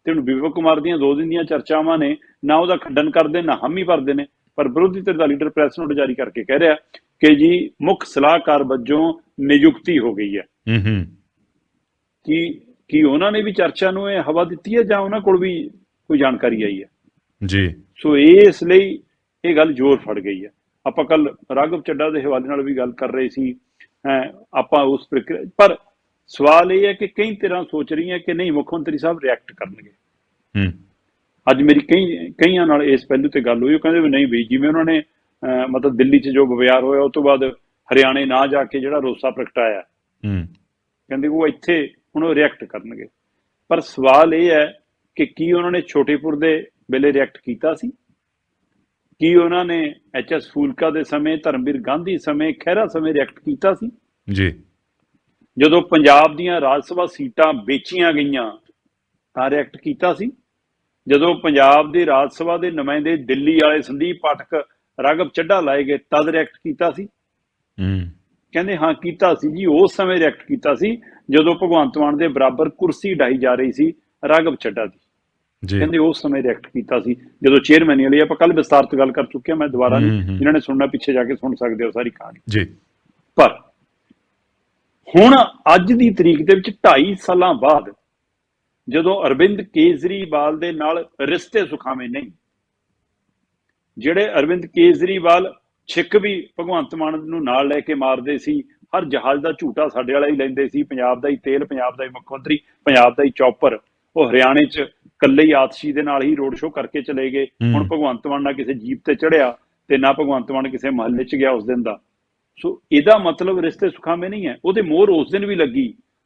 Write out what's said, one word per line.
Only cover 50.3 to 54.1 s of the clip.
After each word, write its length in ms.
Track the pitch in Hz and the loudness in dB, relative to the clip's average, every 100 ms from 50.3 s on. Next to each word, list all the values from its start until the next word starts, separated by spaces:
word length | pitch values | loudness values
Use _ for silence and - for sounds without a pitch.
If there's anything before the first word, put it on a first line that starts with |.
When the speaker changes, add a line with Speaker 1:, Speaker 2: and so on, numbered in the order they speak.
Speaker 1:
ਐਸ 180 | 160 - | -6 -6
ਫੂਲਕਾ 360 | 147 143 123 160 | -4 -4 -2 -2
ਦੇ 140 | 156 | -2
ਸਮੇਂ, 340 | 147 147 151 160 | -4 -4 -4 -2
ਧਰਮਵੀਰ 380 | 156 135 127 139 | -4 -4 -4 -4
ਗਾਂਧੀ 360 | 123 147 175 165 | -4 -4 -4 -6
ਸਮੇਂ, 360 | 156 147 156 | -4 -4 -4
ਖਹਿਰਾ 340 | 143 170 190 208 | -4 -4 -2 -2
ਸਮੇਂ 260 | 165 160 | -4 -2
ਰਿਐਕਟ 260 | 147 131 _ | -2 -2 _
ਕੀਤਾ 340 | - - 196 | -8 -2 0
ਸੀ? 180 | 185 226 _ _ | -2 -8 _ _